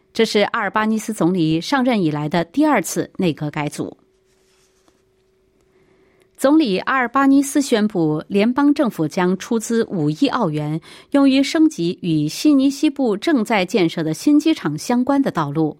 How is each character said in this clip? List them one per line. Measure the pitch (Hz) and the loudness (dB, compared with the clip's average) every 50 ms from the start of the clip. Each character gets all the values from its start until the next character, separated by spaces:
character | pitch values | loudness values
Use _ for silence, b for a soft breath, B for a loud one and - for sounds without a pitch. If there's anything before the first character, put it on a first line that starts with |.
| _ _ - | _ _ -2
这 | - 226 | -2 0
是 | 220 - 214 | 0 0 0
阿 | 202 - - 233 | 0 0 -2 -4
尔 | 214 190 | -4 -4
巴 | - 214 214 | -2 -2 -2
尼 | 220 220 | -2 -2
斯 | 220 - - | -4 -4 -6
总 | 214 - 165 165 190 | -4 -2 0 0 2
理 | 185 160 156 160 160 | 0 0 0 0 -2
上 | 170 - - 269 247 | -2 -2 -2 0 0
任 | 262 247 214 180 | 0 0 0 0
以 | 151 | -2
来 | 147 147 151 151 | -2 -2 -4 -2
的 | - 175 180 | -2 -2 -4
第 | - - - 302 | -2 -2 0 2
二 | 302 285 214 | 2 2 0
次 | 175 - - 180 147 - _ | -2 -2 -4 -6 -6 -6 _
内 | - 190 170 143 | -4 -2 -2 -2
阁 | - 156 147 | -2 -6 -6
改 | - 156 147 | -6 -6 -6
组。 | 147 - - 127 - - - _ _ _ _ _ _ _ _ _ _ _ _ _ _ _ _ _ _ _ _ _ _ _ _ _ _ _ _ _ _ _ b b b b b b b b b b b b b b b b | -6 -6 -8 -8 -10 -12 -16 _ _ _ _ _ _ _ _ _ _ _ _ _ _ _ _ _ _ _ _ _ _ _ _ _ _ _ _ _ _ _ b b b b b b b b b b b b b b b b
总 | - - 269 294 320 | 0 2 4 4 4
理 | 320 220 185 | 4 2 0
阿 | 185 - - - | -2 -2 -2 -2
尔 | - 247 | -2 -2
巴 | 233 - 269 277 | 0 0 2 4
尼 | 269 269 277 | 4 4 4
斯 | 277 277 - 302 | 4 2 0 -2
宣 | 277 - 247 214 208 | 0 2 2 0 0
布， | 214 - 180 165 151 151 156 - | 0 0 0 0 0 0 -2 -4
联 | - - 196 202 240 247 | -2 0 0 2 2 2
邦 | 285 285 285 | 2 2 2
政 | 294 - 294 | 2 2 0
府 | 220 - - 160 | 0 0 -2 -4
将 | 151 - 190 180 180 190 185 | -2 -2 0 0 0 0 -2
出 | - - 240 | -4 -4 -4
资 | 226 220 - 233 226 226 | -4 -2 -2 -2 -2 -2
五 | - - 180 147 | -2 -2 -2 -2
亿 | 151 156 - 277 | -2 0 0 -2
澳 | 254 - 262 226 160 | -2 0 0 -2 -2
元， | 151 151 147 151 156 160 B B B B B B | -2 -4 -4 -4 -6 -6 B B B B B B
用 | - 277 277 | 0 2 4
于 | 277 262 269 | 4 4 4
升 | 277 277 - 330 320 | 2 2 2 2 2
级 | 311 - - 170 170 185 - - | 2 2 0 -4 -4 -4 -4 -2
与 | 175 160 151 147 | -2 0 0 0
悉 | 156 - - - 302 294 | -2 -4 0 2 2 4
尼 | 269 269 277 | 4 2 2
西 | 277 - - | 0 0 -2
部 | 302 285 - 269 233 196 | -2 0 0 0 -2 -2
正 | 202 - 339 320 247 214 | -2 0 0 0 0 2
在 | - 233 202 180 | 0 0 0 0
建 | 180 - 220 175 160 | 0 0 0 0 0
设 | - 185 156 | 0 -2 -4
的 | 156 156 | -4 -6
新 | - - 294 294 302 | -2 2 2 2 4
机 | 294 320 320 | 4 2 0
场 | - - 320 147 | 0 -2 -6 -6
相 | 151 - - 247 247 247 | -4 -4 -2 -2 0 0
关 | 269 277 277 | 0 0 0
的 | 269 202 | 0 0
道 | - 185 156 143 | -2 -2 -2 -2
路。 | 143 160 160 147 147 - | 0 0 -2 -2 -2 -6